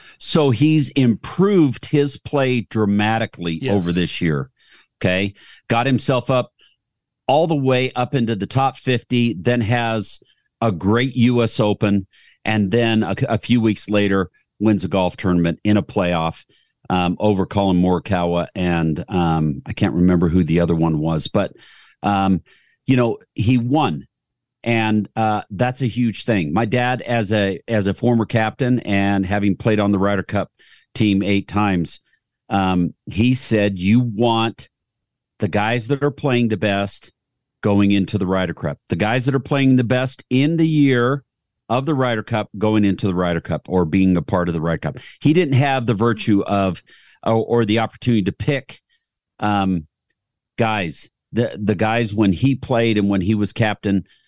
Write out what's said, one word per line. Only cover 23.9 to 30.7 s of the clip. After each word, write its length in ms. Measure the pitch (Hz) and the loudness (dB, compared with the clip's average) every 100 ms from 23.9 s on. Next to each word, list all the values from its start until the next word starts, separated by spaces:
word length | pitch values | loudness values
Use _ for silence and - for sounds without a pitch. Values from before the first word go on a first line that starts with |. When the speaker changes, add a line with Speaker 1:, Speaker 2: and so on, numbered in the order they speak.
| 73 69 _ _ _ _ _ | -4 -10 _ _ _ _ _
Speaker 1:
and, 460 | 117 117 110 107 98 - | -2 0 0 0 -2 -2
uh, 260 | 110 107 - | -2 -2 -6
that's 320 | 95 123 - | -2 -2 -2
a 60 | 127 | -4
huge 380 | 120 120 98 - | -2 -2 -2 -2
thing. 280 | 107 76 | -2 0
My 120 | 90 110 | -2 0
dad, 360 | 120 123 123 | 0 0 -2
as 320 | - 117 98 | -2 -2 0
a, 260 | 107 98 92 - | 0 0 -4 -2
as 200 | 110 98 | -2 0
a 80 | 92 | 0
former 300 | 120 117 104 | 0 2 2
captain 560 | 117 110 - 123 123 | 0 -2 -2 -2 -2
and 440 | - 98 101 98 92 | 0 0 0 0 0
having 320 | 104 101 92 | 0 0 0
played 220 | 117 107 | 0 2
on 120 | 101 | 2
the 80 | 98 | 2
Ryder 220 | 101 101 | 0 -2
Cup 300 | - 104 92 _ - | -4 -6 -6 _ -20